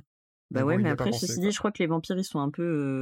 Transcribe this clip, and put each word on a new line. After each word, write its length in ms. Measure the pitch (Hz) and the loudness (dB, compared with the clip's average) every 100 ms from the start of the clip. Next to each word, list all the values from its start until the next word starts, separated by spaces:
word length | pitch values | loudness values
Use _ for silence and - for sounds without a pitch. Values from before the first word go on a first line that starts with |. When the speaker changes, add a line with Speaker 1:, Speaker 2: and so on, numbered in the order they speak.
| - _ _ _ - | -10 _ _ _ -4
Speaker 1:
bah 100 | 131 | 0
Speaker 2:
Mais 0 | |
bon, 40 | 135 | 2
Speaker 1:
ouais, 60 | |
Speaker 2:
il 80 | 185 | 4
Speaker 1:
mais 60 | 185 | 2
Speaker 2:
y 40 | |
a 40 | 135 | 2
pas 80 | |
Speaker 1:
après, 60 | 127 | 0
Speaker 2:
pensé, 140 | 120 185 | -2 -2
Speaker 1:
ceci 100 | 120 | 0
Speaker 2:
quoi. 80 | 196 | 0
Speaker 1:
dit, 40 | |
je 60 | 208 | 2
crois 140 | 208 | 0
que 100 | 208 | 0
les 40 | 165 | 0
vampires, 320 | 165 - 185 | 0 -2 -2
ils 60 | |
sont 160 | 190 156 | -2 -2
un 100 | 143 | -2
peu, 120 | 147 170 151 139 135 | -2 -2 0 0 -2